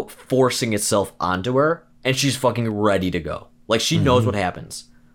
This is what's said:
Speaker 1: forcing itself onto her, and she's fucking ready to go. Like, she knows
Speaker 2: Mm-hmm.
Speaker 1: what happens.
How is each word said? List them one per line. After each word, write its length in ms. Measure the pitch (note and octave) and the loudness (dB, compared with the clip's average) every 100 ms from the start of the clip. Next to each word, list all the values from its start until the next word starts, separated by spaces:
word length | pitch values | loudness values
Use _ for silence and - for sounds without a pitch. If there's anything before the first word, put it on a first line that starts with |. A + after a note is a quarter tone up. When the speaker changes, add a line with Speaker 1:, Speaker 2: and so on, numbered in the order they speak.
| - | 0
Speaker 1:
forcing 640 | - - C3 B2+ - A#2 | -8 -2 2 2 2 -2
itself 400 | G#2 - G#2 F#2+ - | -2 0 0 0 -4
onto 380 | F2 F#2 F#2+ C3 | -4 -2 0 0
her, 320 | D3+ E3+ - _ | 0 -2 -8 _
and 100 | B2+ C3 | -4 0
she's 180 | C#3 B2+ | 0 0
fucking 340 | B2 A2+ A2+ | 0 0 -2
ready 400 | G#2 G#2+ G2 F#2 | 0 2 2 0
to 100 | F2 | -2
go. 260 | D#2 - - _ - | -6 -10 -14 _ -4
Like, 100 | A2+ | -2
she 180 | - E3 | 0 0
knows 240 | C#3+ B2 | 4 4
Speaker 2:
Mm-hmm. 20 | G#2+ | 4
Speaker 1:
what 100 | G2+ | 0
happens. 540 | F2+ - - - - - _ | -2 -4 -12 -16 -18 -20 _